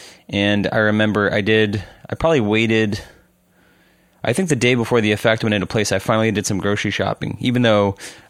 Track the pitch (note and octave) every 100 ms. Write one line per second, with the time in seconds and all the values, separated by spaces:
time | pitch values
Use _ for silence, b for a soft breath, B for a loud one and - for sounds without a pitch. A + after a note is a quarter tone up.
0 | B B - G2+ G2+ G#2 F#2 A2+ G#2+ G#2+
1 | G#2+ G#2 G2+ G#2+ G2+ A2 G#2+ G2 B B
2 | - A2 E3 D3+ G#2 A2 A2+ A2 G#2+ G#2
3 | B B B _ _ b b b b b
4 | b b - B2 F3+ C3 B2 B2 A2+ A#2+
5 | G#2+ G#2 A2+ A2+ A2+ G#2 F2+ A2+ G2+ G2
6 | - A2 A2 G#2 - G2 G2 G#2 G#2 -
7 | G2 A2 G#2 G#2 B2 B2 A#2 G#2 G2+ -
8 | B B B